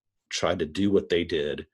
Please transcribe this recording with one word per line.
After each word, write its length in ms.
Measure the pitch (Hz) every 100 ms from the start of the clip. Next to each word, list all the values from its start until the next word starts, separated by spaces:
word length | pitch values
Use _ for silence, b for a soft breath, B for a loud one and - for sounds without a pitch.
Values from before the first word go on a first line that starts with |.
| _ _ -
tried 280 | - 85 90
to 80 | 78
do 240 | 85 101
what 180 | 95 -
they 140 | 87
did 440 | 82 80 71 71 -